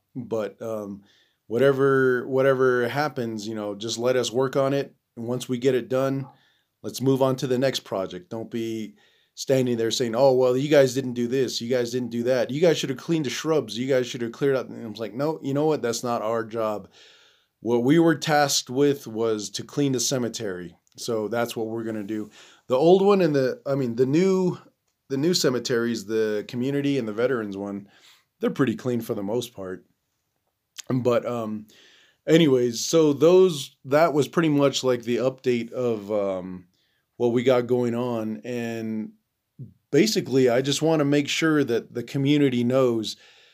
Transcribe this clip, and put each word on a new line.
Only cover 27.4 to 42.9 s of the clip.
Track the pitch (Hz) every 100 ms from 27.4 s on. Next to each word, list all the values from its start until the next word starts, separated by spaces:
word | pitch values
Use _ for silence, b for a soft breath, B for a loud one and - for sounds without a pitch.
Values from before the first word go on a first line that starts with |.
| 104 98
one, | 101 101 98 b b b b _
they're | 233
pretty | 175 127 110
clean | 127 120
for | 113 113
the |
most | 98 120 120
part. | - 92 92 _ _ _ _ _ _ _ _ _ - -
But, | 127 123 117 113
um, | 120 110 107 107 b b b b b -
anyways, | 160 156 127 123 113
so | - 165 156
those, | 135 160 185 190 147 135 _ 135
that | 147 170
was | 147 135
pretty | - 165
much, | 143 139 135
like, | 127 123
the | 113 117
update | 127 135 131 120 117
of, | 123 123 110 101
um, | 107 98 92 92 90 - _ _ _ _ -
what | 120
we | 120
got | 123 123 120
going | 123 123
on. | 117 123 117 110 110
And | 127 120 117 113 110 110 107 - _ _ _ - 120 _ _
basically, | 139 214 202 123 131 123
I | 120
just | 135 139
wanna | 156 160 143
make | 147 143
sure | - 165 151
that | 123 117 -
the | 117
community | 120 139 139 147 143 120
knows | 120 131 127